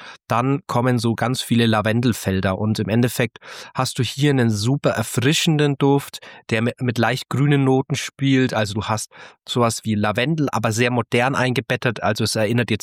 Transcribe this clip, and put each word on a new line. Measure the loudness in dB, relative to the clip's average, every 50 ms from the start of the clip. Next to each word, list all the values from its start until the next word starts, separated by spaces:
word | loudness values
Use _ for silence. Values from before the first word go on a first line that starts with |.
| -20 -20 -20 -20 _
dann | -2 0 2 2 2 0 0 -2
kommen | -2 -2 0 2 2 2 2
so | 2 0 0
ganz | 0 0 -2 -2 -4 -2
viele | 0 2 2 4
Lavendelfelder. | 4 2 2 2 2 0 2 2 0 0 0 -2 -2 0 0 0 0 0 0
Und | -2 -2 0 -2
im | 0 0
Endeffekt | 2 2 2 2 0 0 -2 -2 -4 -10 -18 -18 -18 -16 -18 -8 -4
hast | -2 -2 -2 -2 -2
du | -2
hier | -2 -2 0 2 2
einen | 4 4 4 2
super | 2 0 0 0 0 0 0 0
erfrischenden | 0 0 -4 -4 -2 0 0 2 2 2 2 0 2 2 2 0 0 2
Duft, | 2 2 2 2 0 -4 -12 -16 -18 -20 -20 -20 -6 -4
der | -2 0 0
mit, | -2 -2 -2
mit | -4 -4 0 0
leicht | 0 0 0 -2 -4 -4
grünen | -2 0 2 2 2 2 4
Noten | 4 2 2 0 -2 -4
spielt. | -6 -6 -8 -8 -4 0 2 2 2 2 0 0
Also | -2 -2 -2 -4
du | -4 -4
hast | -2 -4 -4 -4 -8 _ -20 -20 -20 -20 _ _ -6
sowas | 0 2 2 2 0 -2 -4
wie | -2 -2
Lavendel, | 0 0 0 0 0 0 0 0 0 -2 -2
aber | -2 -2 -2 0 0
sehr | 2 0 2
modern | 2 0 -2 0 0 2 2 2 0
eingebettet. | 0 0 0 0 -2 -2 -2 -4 -2 -2 -2 -2 0 -2
Also | -2 0 0 -2
es | -2 0
erinnert | 0 0 2 2 0 0 0 -2
jetzt | -2